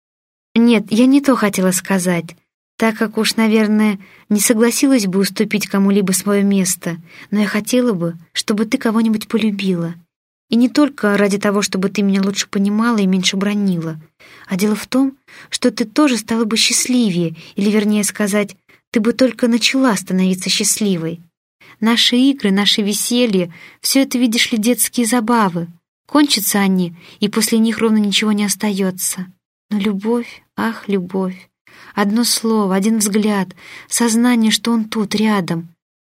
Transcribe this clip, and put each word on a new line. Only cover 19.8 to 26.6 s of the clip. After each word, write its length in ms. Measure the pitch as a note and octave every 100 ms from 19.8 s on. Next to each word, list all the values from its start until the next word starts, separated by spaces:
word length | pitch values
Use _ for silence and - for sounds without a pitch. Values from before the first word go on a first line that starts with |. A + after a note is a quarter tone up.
| C4 F#3+
становиться 540 | - F#3 F#3 F#3 -
счастливой. 720 | - G#3+ - G#3 F3 D#3+ E3+ - _ _ _ - -
Наши 380 | A3 A#3 - B3
игры, 340 | C4+ C#4 G#3
наши 320 | F#3+ G3+ -
веселья, 720 | G3+ G3+ - A#3+ A#3+ F#3+ F3 E3 - -
всё 220 | - C4+
это, 160 | C4+ B3
видишь 320 | B3 A3+ -
ли, 80 | A#3
детские 480 | G#3+ A#3 - - A#3
забавы. 640 | B3 A3 A#3+ G3 E3+ E3+ - _ _ _
Кончатся 520 | C#4+ D4 A3 F#3+
они, 360 | G#3